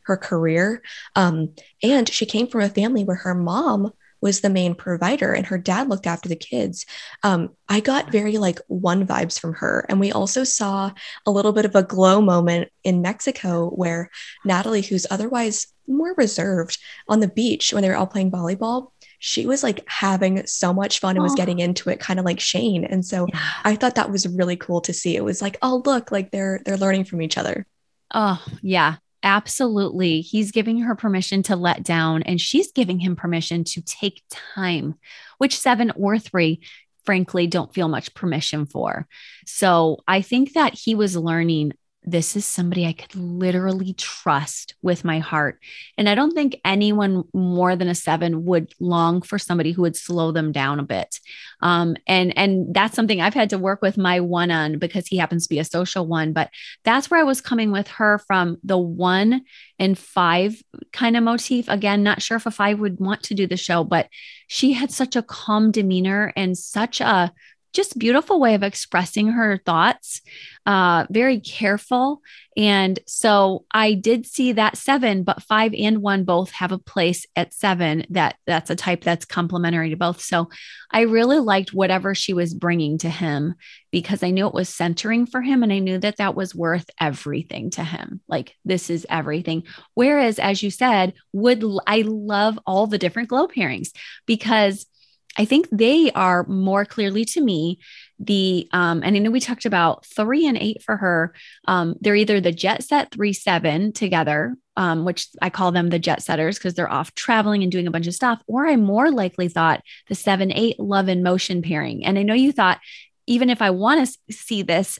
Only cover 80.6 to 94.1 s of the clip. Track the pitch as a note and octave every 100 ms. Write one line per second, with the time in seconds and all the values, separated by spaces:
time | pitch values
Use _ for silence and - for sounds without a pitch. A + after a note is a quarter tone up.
80.6 | - - - A3 A#3 A3+ B3 D4 A3 G3
81.6 | F#3 F#3+ F#3+ F#3+ F#3+ F#3+ - F3 E3+ F3
82.6 | F3 E3+ D3 D#3+ E3 D#3+ E3 C#3+ D#3 E3+
83.6 | - - _ F3 E3 G3+ F3+ F#3+ G3+ -
84.6 | F#3 - E3+ E3+ A3 A#3 A#3+ B3+ B3+ B3+
85.6 | A3 G3 F#3+ F#3 G#3 - G3 - F#3 E3+
86.6 | E3 F3 - - D#3 C3+ D3 D3+ E3 -
87.6 | A2 - D#3+ - - F#3 - E3 - _
88.6 | - F3+ - E3+ - E3 D3+ D#3 E3 D#3+
89.6 | - - - A#3 C4 D4 A#3 G#3+ G3 G3
90.6 | G3+ - B3+ G3+ F3+ - _ G3 A#3+ A3+
91.6 | A3 G3 - A3 G#3+ G#3+ G#3 G3+ G#3+ A3
92.6 | - F#3+ G#3+ G#3 F3 A3+ A#3+ B3+ F4 B3+
93.6 | D3+ A2 - - -